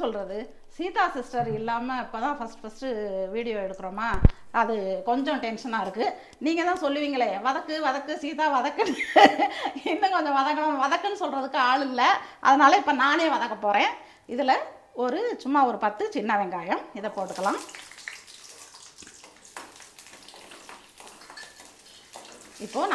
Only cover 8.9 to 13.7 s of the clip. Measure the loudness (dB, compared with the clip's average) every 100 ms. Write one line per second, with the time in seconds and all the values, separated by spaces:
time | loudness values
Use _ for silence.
8.9 | -2 2 8 8 6 0 -2 -6 -6 -4
9.9 | 0 2 2 2 2 2 0 0 0 0
10.9 | 0 -2 -4 -4 -4 -2 2 2 2 0
11.9 | 2 4 4 -2 0 4 8 8 8 4
12.9 | 2 4 4 2 0 -2 -2 2